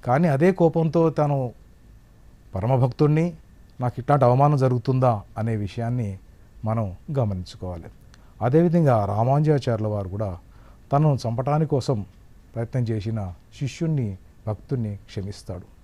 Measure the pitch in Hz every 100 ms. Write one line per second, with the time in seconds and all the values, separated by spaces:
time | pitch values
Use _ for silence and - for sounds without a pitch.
0 | - 131 175 135 175 185 170 165 160 165
1 | 165 160 147 143 123 - - - - -
2 | - - - - - 95 110 131 127 -
3 | 151 151 175 160 - - - - 123 -
4 | - 143 123 127 143 147 131 123 123 131
5 | 127 107 - - 110 110 104 - 117 123
6 | 107 95 - - - - 110 113 104 90
7 | - 139 110 95 90 - 90 87 80 -
8 | - - - - 113 147 175 170 151 117
9 | 98 104 120 139 151 147 127 113 107 104
10 | 92 101 107 87 - - - - - 139
11 | 156 131 117 117 131 147 156 143 - 120
12 | 92 - - - - 117 117 131 117 110
13 | 101 113 95 90 - - 139 - 165 151
14 | 113 95 - - - 107 - 131 110 101
15 | - - 98 - - 90 87 -